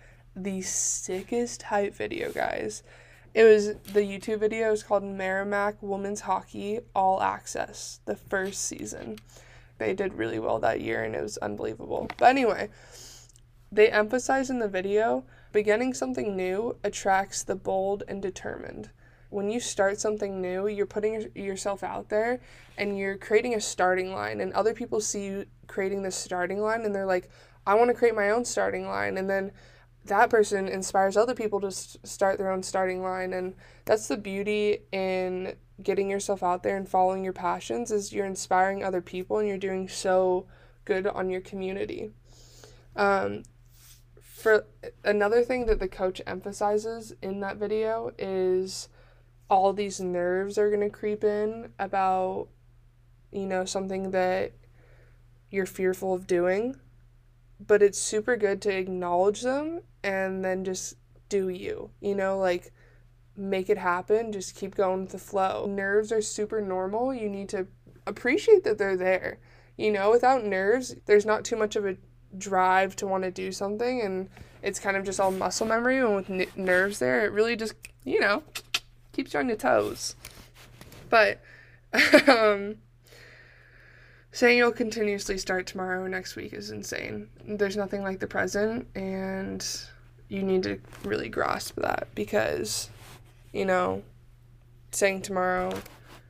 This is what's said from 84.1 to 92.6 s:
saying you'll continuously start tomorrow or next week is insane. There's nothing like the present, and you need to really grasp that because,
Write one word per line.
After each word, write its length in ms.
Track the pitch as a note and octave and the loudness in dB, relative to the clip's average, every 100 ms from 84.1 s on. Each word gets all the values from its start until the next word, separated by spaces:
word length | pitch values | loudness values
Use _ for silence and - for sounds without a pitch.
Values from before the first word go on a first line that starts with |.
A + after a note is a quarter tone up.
| - _ | -20 _
saying 280 | - A#3+ A#3+ | 2 6 6
you'll 140 | A#3+ | 4
continuously 640 | A#3 A3 A3 G#3 G3+ G3+ F#3+ | 2 -2 -2 -2 -2 -4 -6
start 280 | - F#3 F#3 | -4 -4 -4
tomorrow 360 | F#3+ F#3 F#3 | -6 -4 -4
or 60 | F#3 | -4
next 280 | F#3 - - | -6 -8 -10
week 160 | G#3 | -10
is 180 | - G#3 | -10 -12
insane. 580 | G#3+ - - - G#3 G#3 - - | -10 -8 -8 -8 -8 -12 -16 -8
There's 300 | G#3 G3+ G#3 | -2 -2 -2
nothing 260 | G3 G3+ | -4 -4
like 180 | G3 F#3+ | -6 -6
the 60 | F#3+ | -4
present, 640 | G3 F#3 G3+ G#3+ A#3 - | -2 -2 0 -2 -2 -8
and 720 | G3 F#3+ F#3+ F#3+ F#3+ G3 F#3+ - - - - - - - | -8 -8 -6 -6 -6 -6 -8 -8 -10 -12 -20 -20 -20 -10
you 140 | G3 | -4
need 200 | F#3+ F#3 | 2 2
to 140 | G3+ G3 - - | 0 -4 -10 -12
really 240 | G3+ G#3 - | -4 -4 -2
grasp 480 | - - - - - | -2 0 -2 -6 -4
that 320 | - - - | -2 -2 -6
because, 760 | - G#3 G#3 A2 D2 | -8 -2 0 0 -2